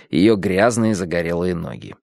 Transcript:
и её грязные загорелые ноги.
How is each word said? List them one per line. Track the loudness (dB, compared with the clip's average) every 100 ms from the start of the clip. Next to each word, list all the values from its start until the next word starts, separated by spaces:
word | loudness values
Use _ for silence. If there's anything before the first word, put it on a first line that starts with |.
| -4
и | 2
её | 4 4
грязные | 0 2 2 2 0
загорелые | -2 -4 -4 -2 -2 -2
ноги. | -4 -8 -12 -18 -20